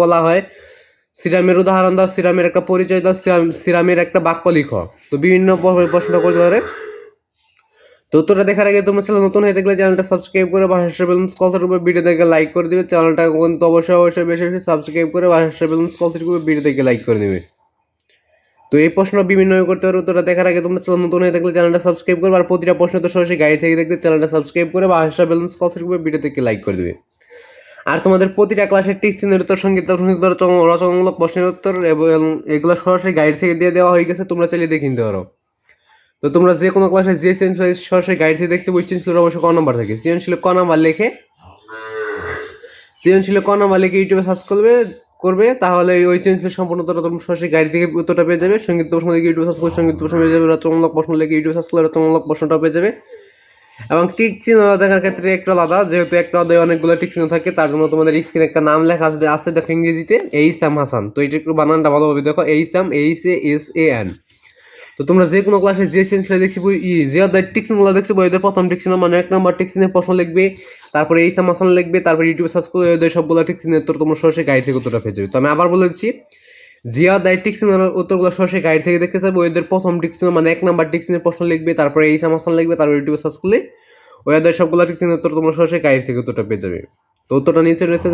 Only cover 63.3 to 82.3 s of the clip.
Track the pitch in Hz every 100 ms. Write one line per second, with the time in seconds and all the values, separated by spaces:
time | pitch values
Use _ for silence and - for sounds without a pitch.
63.3 | 175 151 147 151 165 160 120 95 87 _
64.3 | _ _ _ _ - - - 139 185 175
65.3 | 185 196 202 196 190 185 165 190 196 190
66.3 | 185 190 190 185 190 180 175 139 147 190
67.3 | 185 190 220 214 214 196 190 196 190 180
68.3 | 185 196 190 180 180 190 185 175 175 175
69.3 | 190 180 180 185 190 190 185 180 180 170
70.3 | 165 190 190 - - - 151 156 165 170
71.3 | 185 180 175 185 180 175 180 175 160 165
72.3 | 165 165 175 160 185 175 170 165 170 156
73.3 | 165 165 175 160 156 - 143 156 156 165
74.3 | 139 131 135 127 127 120 113 107 98 98
75.3 | 127 139 151 175 185 180 165 220 233 _
76.3 | _ _ - - _ 120 113 180 196 190
77.3 | 185 214 208 208 190 190 185 175 190 180
78.3 | 180 185 185 165 160 170 175 180 190 190
79.3 | 185 170 170 165 190 185 175 165 - 180
80.3 | 170 160 175 185 175 160 170 165 175 170
81.3 | 170 175 160 160 165 143 147 156 151 165